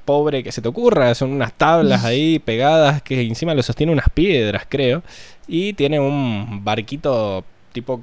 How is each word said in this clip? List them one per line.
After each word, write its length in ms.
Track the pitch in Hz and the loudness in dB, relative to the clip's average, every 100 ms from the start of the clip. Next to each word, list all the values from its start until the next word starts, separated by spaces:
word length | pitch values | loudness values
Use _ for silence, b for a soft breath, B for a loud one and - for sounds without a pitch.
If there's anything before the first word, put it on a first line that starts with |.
| - | 0
pobre 380 | 143 151 139 | 0 2 -2
que 80 | - | -4
se 100 | - | -6
te 60 | 113 | -6
ocurra. 440 | 220 240 160 123 117 | 0 2 4 4 2
Son 160 | 131 | -2
unas 220 | 139 113 | -2 -4
tablas 500 | - 151 170 156 123 117 | 2 4 4 4 2 2
ahí 340 | 127 156 160 | 0 2 0
pegadas 600 | - 113 143 160 143 143 | -2 0 4 4 4 2
que 200 | - 131 | -2 -2
encima 320 | 113 113 165 | -2 -2 -2
lo 80 | 147 | -2
sostiene 280 | - - 160 | -2 0 0
unas 180 | 147 - | 2 2
piedras, 540 | - 196 143 107 98 - | 2 2 2 0 -4 -4
creo. 360 | 139 127 151 - B B B - | -2 0 -2 -6 B B B -6
Y 260 | 165 202 | -4 -4
tiene 260 | 202 139 151 | -2 0 0
un 640 | 139 143 127 104 117 101 | 0 -2 -2 -4 -6 -6
barquito 800 | 101 110 107 147 147 120 107 95 - - - | -4 -4 -4 -6 -2 -2 -2 -4 -10 -18 -16
tipo 280 | 120 120 123 | -10 -8 -8